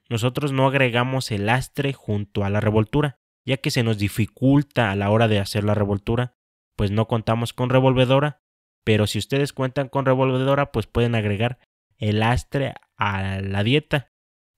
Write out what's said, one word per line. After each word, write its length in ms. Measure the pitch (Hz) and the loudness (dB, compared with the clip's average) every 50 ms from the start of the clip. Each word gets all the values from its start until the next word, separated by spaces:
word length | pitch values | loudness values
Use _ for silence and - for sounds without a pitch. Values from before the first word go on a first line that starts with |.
| _ | _
nosotros 440 | - 117 107 117 127 123 151 147 143 | -8 -4 -2 -2 -2 -2 -2 -4 -2
no 160 | 135 135 131 | 0 2 2
agregamos 640 | 135 135 139 135 120 113 120 123 131 131 131 - - | 2 2 2 2 2 2 0 0 0 -2 -4 -4 -4
el 160 | 110 98 101 | -4 -2 0
lastre 460 | 110 123 131 131 - - - 139 139 131 | 0 0 0 -2 -4 -6 -4 -4 -4 -4
junto 500 | - - - 104 104 104 - - 104 101 | -6 -6 -4 -4 -4 -4 -4 -4 -4 -2
a 80 | 98 | -2
la 80 | 101 104 | 0 0
revoltura, 580 | 104 107 107 110 110 - - 147 151 139 - _ _ _ _ _ - | 0 2 2 2 2 0 0 -2 -2 -2 -4 _ _ _ _ _ -6
ya 140 | 117 135 | -6 -4
que 140 | - - 151 | -4 -4 -2
se 100 | - 135 | -2 0
nos 160 | 117 113 110 | 0 0 0
dificulta 920 | 101 104 98 - - 104 - - - 127 131 139 147 143 - - 127 117 98 | 0 -2 -2 -2 -2 -4 -4 -2 0 2 4 4 4 2 0 0 0 0 0
a 40 | 95 | 0
la 140 | 101 101 101 | 0 0 2
hora 180 | 107 113 117 | 2 4 4
de 120 | 110 107 101 | 2 2 0
hacer 240 | 98 - - 107 104 | -2 -2 -2 -2 0
la 100 | 104 104 | 0 0
revoltura, 640 | 104 104 98 101 98 - - 117 117 123 120 _ _ _ _ _ _ _ _ _ | 0 0 0 -2 -2 -2 -2 -2 -2 -4 -4 _ _ _ _ _ _ _ _ _
pues 160 | - 107 98 | -4 -2 0
no 160 | 101 113 113 | 0 0 0
contamos 460 | - 123 113 - - 113 117 117 - - | 0 -2 -2 0 -2 -2 -2 -2 -4 -4
con 180 | - 127 123 | -4 -2 2
revolvedora, 720 | 127 131 131 131 127 127 127 120 135 139 147 151 - _ _ _ _ _ _ _ _ _ - | 2 4 4 4 4 2 2 4 4 2 2 0 -2 _ _ _ _ _ _ _ _ _ 0
pero 240 | 113 107 104 104 | 2 2 2 2
si 100 | - - | 2 -2
ustedes 340 | 107 - - 139 139 143 135 | -4 -4 -2 -2 -2 -2 -2
cuentan 380 | - - 131 127 123 143 135 127 | -4 -4 -4 -4 -2 -4 -4 -2
con 160 | - 139 131 | -2 -2 2
revolvedora, 640 | 131 131 131 131 131 127 127 131 139 139 139 143 - | 2 2 2 2 2 2 0 2 2 2 0 0 -2
pues 140 | - 113 104 | -2 -4 -4
pueden 300 | - - 120 120 117 117 | -2 -2 0 0 0 0
agregar 420 | 110 104 104 101 98 113 123 127 - _ _ _ _ _ _ _ | 0 0 -2 -2 -2 -2 -4 -4 -6 _ _ _ _ _ _ _
el 220 | - 110 107 104 107 | -6 -2 -2 0 0
lastre 560 | 110 117 127 131 - _ - 139 135 - - - _ _ _ | 2 0 0 -2 -2 _ -6 -4 -4 -6 -8 -12 _ _ _
a 440 | - 107 101 98 98 98 98 98 98 | -4 -4 -2 -2 -4 -4 -4 -6 -6
la 220 | 98 98 98 101 101 | -6 -4 -2 -2 0
dieta. 480 | 117 135 156 151 - - 143 - _ _ _ _ _ _ _ _ _ _ | 2 2 0 0 0 -2 -4 -4 _ _ _ _ _ _ _ _ _ _